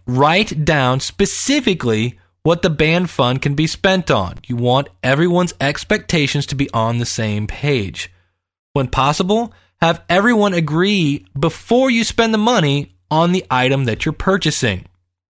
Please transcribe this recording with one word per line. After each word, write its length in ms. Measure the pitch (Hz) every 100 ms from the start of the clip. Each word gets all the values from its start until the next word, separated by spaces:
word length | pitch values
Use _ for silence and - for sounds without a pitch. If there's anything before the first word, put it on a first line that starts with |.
| -
write 580 | 127 147 180 220 151
down 360 | 147 151 127 131
specifically 1200 | - - 196 - - 294 247 185 120 110 120 - _ _
what 200 | 156 170
the 80 | 185
band 400 | 147 156 175 180
fund 320 | - 123 131
can 120 | 143
be 120 | 143 160
spent 440 | - 196 190 -
on. 300 | 120 90 - -
You 100 | 120
want 320 | 123 131 147 -
everyone's 520 | 127 139 175 175 180 -
expectations 840 | 139 151 - 208 - 160 139 147 135
to 80 |
be 160 | 135 139
on 260 | 117 113 120
the 80 | 117
same 400 | - 107 104 104
page. 640 | - 143 135 98 - - _ _ _ _ _ _
When 160 | 139 127
possible, 640 | 135 135 151 185 220 233 - _ -
have 200 | 165 170 -
everyone 460 | 180 220 226 208
agree 720 | 175 151 156 196 202 151 143 - 135
before 520 | 165 - - 240 262
you 120 | 233
spend 300 | 226 - 226
the 60 | 220
money 560 | 220 247 147 143 143 _ -
on 220 | 156 175
the 120 | 180 -
item 340 | 127 127 135
that 200 | 127 110 160
you're 60 |
purchasing. 720 | 151 - 190 160 - 117 92 - _ _ _ _